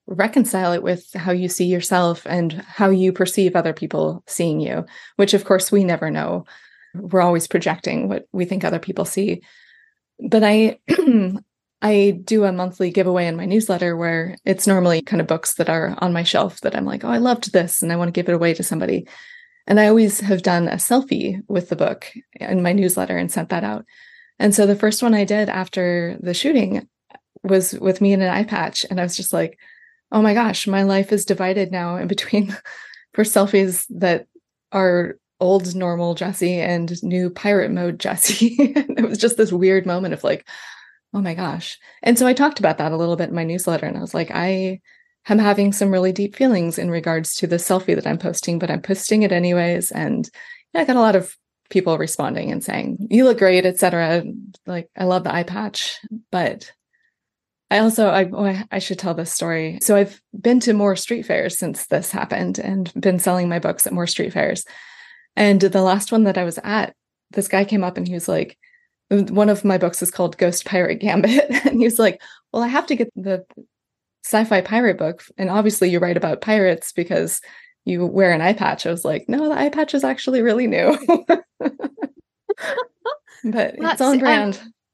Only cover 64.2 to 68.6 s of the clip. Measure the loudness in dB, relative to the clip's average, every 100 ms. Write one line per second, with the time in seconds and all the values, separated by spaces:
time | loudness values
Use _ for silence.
64.2 | -4 -2 -2 -2 -8 -18 -20 -20 -20 -20
65.2 | _ 2 4 6 4 4 2 2 2 2
66.2 | 2 2 -2 -6 -4 -4 -4 -8 _ _
67.2 | _ -6 0 0 2 0 -2 -4 -6 -6
68.2 | -4 -2 -4 -10